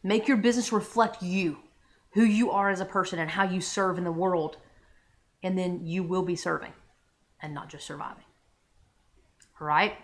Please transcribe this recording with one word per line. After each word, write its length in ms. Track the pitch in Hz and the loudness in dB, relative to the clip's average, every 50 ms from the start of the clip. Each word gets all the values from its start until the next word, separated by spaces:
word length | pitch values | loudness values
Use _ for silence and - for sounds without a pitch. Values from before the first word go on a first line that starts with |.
| - | 0
Make 240 | 185 208 220 214 | 2 0 2 2
your 100 | - 277 | 2 2
business 340 | 214 196 240 233 247 233 - | 4 4 4 2 2 0 0
reflect 500 | 226 208 - - - 226 226 214 - - | 0 0 -2 0 2 2 2 2 2 -8
you, 380 | 185 180 180 190 185 165 147 - - _ _ _ _ _ _ _ _ _ _ | -6 -2 -2 0 0 -2 -4 -6 -14 _ _ _ _ _ _ _ _ _ _
who 100 | 202 233 | 4 4
you 280 | 220 208 214 240 208 | 6 6 4 2 2
are 180 | - 196 202 196 | 2 2 2 2
as 100 | 196 180 | 0 0
a 60 | 190 | -2
person 340 | 185 - 196 180 185 190 165 | -2 -2 -2 -2 -2 -2 -4
and 120 | 160 156 | -4 -2
how 120 | 160 185 196 | 0 0 0
you 160 | 190 185 185 | 0 0 -2
serve 380 | 165 - - 208 196 185 180 | -4 -4 -2 0 0 0 0
in 60 | 180 180 | 0 -2
the 80 | 175 | -2
world. 460 | 165 165 180 190 185 170 156 156 - - - - _ - _ _ _ _ _ _ _ _ _ _ _ _ | -2 0 0 2 2 2 0 -2 -6 -12 -20 -20 _ -20 _ _ _ _ _ _ _ _ _ _ _ _
And 160 | - 185 185 | -4 -2 0
then 280 | 185 185 180 180 175 175 | 0 0 -2 -4 -4 -6
you 180 | 165 165 190 185 | -4 -4 -4 -2
will 200 | 165 185 185 180 | 0 0 0 0
be 120 | 180 180 | 0 -2
serving 380 | 170 - 175 165 147 - - - - - _ _ _ _ _ _ _ _ _ _ _ | -2 -2 -4 -4 -4 -6 -12 -16 -20 -20 _ _ _ _ _ _ _ _ _ _ _
and 120 | - 151 147 | -14 -12 -10
not 160 | 143 - - | -12 -12 -14
just 160 | - 147 - | -16 -16 -14
surviving. 380 | - 151 143 - - - - - _ _ _ _ _ _ _ _ _ _ _ _ _ _ _ _ _ _ _ _ _ _ _ - _ _ - | -12 -10 -10 -10 -12 -12 -16 -20 _ _ _ _ _ _ _ _ _ _ _ _ _ _ _ _ _ _ _ _ _ _ _ -20 _ _ -10
All 80 | 156 | -2
right? 280 | 151 151 156 196 208 - - | 2 4 4 4 2 0 -8